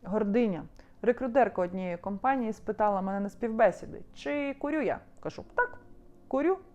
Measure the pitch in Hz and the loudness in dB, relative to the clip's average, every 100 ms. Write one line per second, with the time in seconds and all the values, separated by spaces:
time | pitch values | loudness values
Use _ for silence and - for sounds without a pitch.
0 | - 214 208 208 233 170 - - - - | -2 -2 2 2 2 0 -8 -18 -20 -4
1 | 214 240 262 240 220 190 180 185 185 175 | 0 0 2 4 4 4 -2 -2 -6 -6
2 | - 202 254 269 226 214 - 214 214 196 | -6 -4 0 0 0 -4 -6 0 2 2
3 | 190 196 202 - 233 220 220 170 - - | -2 -2 -4 -4 -4 4 4 4 -8 -12
4 | - - - 294 285 277 285 311 226 - | -14 -10 -4 -2 -2 -4 -2 -2 0 -2
5 | - - - - - - 494 - - - | -8 -12 -12 -10 -8 0 0 -2 -18 -20
6 | - - - 262 294 381 - | -20 -20 -4 0 2 0 -2